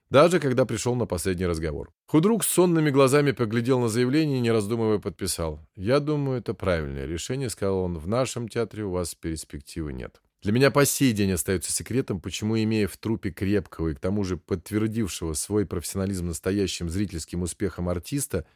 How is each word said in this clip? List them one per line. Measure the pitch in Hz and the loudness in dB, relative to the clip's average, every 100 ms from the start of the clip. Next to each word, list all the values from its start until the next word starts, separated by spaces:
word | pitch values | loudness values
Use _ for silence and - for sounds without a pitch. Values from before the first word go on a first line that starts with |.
| _ | _
Даже | 127 170 175 | 6 6 4
когда | 143 127 127 | 2 2 2
пришел | 113 120 123 | 0 -2 -2
на | 107 | -2
последний | 90 98 90 90 | -2 0 0 0
разговор. | 85 80 71 - _ - | -2 -2 -6 -10 _ 0
Худрук | 151 185 226 | 4 4 4
с | - | 2
сонными | - 180 165 151 | 4 4 4 4
глазами | 135 135 143 143 | 6 6 6 4
поглядел | 117 117 113 120 131 | 2 0 0 2 2
на | 120 | 2
заявление | 110 123 147 156 131 | 2 2 2 2 2
и, | |
не | 117 | 2
раздумывая, | 113 101 117 110 104 | 2 2 0 2 0
подписал. | 98 87 95 - 82 76 78 - | -2 -6 -4 -4 -4 -6 -12 -8
«Я | 92 139 | 0 0
думаю, | 147 151 139 127 | 2 -2 -2 -2
это | 107 104 | -4 -4
правильное | 95 85 73 69 67 | 0 0 0 -6 -6
решение», — | 85 - 131 127 | -6 -4 -4 -6
сказал | - 98 95 | -4 -2 0
он. | 92 85 | -2 -4
«В | 80 | -2
нашем | 117 127 - 117 | -2 -2 -4 -6
театре | 117 110 101 104 | -4 -4 -6 -4
у | |
вас | 90 87 | -4 -4
перспективы | - 82 78 - 78 - - 76 | -6 -6 -6 -8 -14 -12 -8 -8
нет». | 64 57 - _ _ | -8 -12 -16 _ _
Для | 98 | 0
меня | 113 139 | 4 4
по | 143 139 | 6 4
сей | - 135 | 4 2
день | 104 98 | 4 2
остается | 90 - 95 - | 2 0 -2 -2
секретом, | - 90 117 - 101 | -6 -2 -4 -2 -4
почему, | 95 - 107 113 | -6 -6 -2 0
имея | 110 110 98 | 2 2 0
в | - | -2
труппе | 107 110 98 | -4 -4 -4
крепкого | - 98 101 87 - 82 | -4 0 0 0 -4 -4
и | |
к | 76 | -2
тому | 92 104 | -2 -2
же | 95 87 | -2 -4
подтвердившего | - 95 - 104 110 107 101 - 82 | -4 -6 -4 -2 0 0 -4 -4 -6
свой | 78 - 104 98 | -4 -2 -2 0
профессионализм | 92 - 98 95 98 87 | -4 -6 -4 -2 -2 -4
настоящим | 82 95 101 95 - 85 | -4 -2 0 0 -2 -4
зрительским | 90 101 85 - 87 | -2 -2 -4 -8 -6
успехом | 90 - 98 - 87 | -6 -4 -6 -4 -4
артиста, | 87 - 143 131 92 - | -4 -4 -6 -4 -4 -6